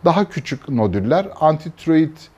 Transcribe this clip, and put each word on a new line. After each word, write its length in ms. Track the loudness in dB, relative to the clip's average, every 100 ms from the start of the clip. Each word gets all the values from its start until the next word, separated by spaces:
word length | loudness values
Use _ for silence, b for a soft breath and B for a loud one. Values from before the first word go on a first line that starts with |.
Daha 240 | 2 2 0
küçük 400 | -6 -8 -10 -4
nodüller 600 | 0 0 0 0 0 -2 0
antitiroid 760 | 0 0 -6 -8 2 2 2 -4 -20